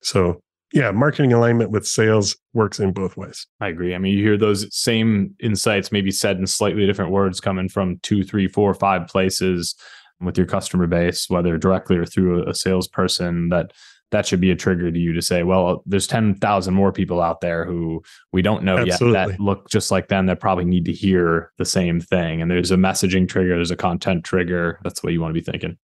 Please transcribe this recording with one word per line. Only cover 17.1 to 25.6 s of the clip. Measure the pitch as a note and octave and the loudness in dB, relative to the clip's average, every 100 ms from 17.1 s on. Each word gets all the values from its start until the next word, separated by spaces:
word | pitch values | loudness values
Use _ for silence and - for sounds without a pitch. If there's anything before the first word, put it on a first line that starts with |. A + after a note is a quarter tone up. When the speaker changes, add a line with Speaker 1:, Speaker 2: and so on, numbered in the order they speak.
| F2 | 0
Speaker 2:
out | E2 E2 | -2 -2
there | F2 E2+ E2+ | -4 -4 -4
who | F2 E2+ E2 - - _ | -4 -4 -6 -10 -20 _
we | F#2+ | 0
don't | F#2 G#2+ | 0 0
know | F#2+ F#2 | 2 2
yet | F2+ | 2
Speaker 1:
Absolutely. | F2 A#2+ G#2 F#2 | 2 2 2 0
Speaker 2:
that | F#2+ | -2
look | G2+ F#2+ - | -2 -4 -2
just | G#2+ - | -4 0
like | F#2+ - | -2 0
them, | G2 F#2+ | 0 2
that | F2+ | 0
probably | G#2 F2+ F2 | 0 0 2
need | F2+ E2+ | 0 0
to | |
hear | - G2 F#2 E2+ E2 - _ | -2 2 2 2 0 -4 _
the | - | -4
same | - F2 E2+ | -2 0 -2
thing." | E2 F#2 E2+ D#2+ | -2 -2 -2 -4
And | E2 | -2
there's | F2+ F2 | 0 2
a | F#2 | 2
messaging | F#2+ F#2+ G2 F#2 F2+ | 2 2 0 0 0
trigger, | G#2 F2+ F2 | 0 0 0
there's | E2+ | -2
a | E2+ | -2
content | F2+ F2 - F#2 | -2 -2 -2 -2
trigger. | E2 F#2 F2 F2+ E2+ E2 | -2 -2 0 -2 -2 -4
That's | G2+ - | -10 -8
what | F2 | -4
you | E2+ | -2
wanna | D#2+ | -2
be | E2 | -4
thinking. | E2 E2 | -6 -8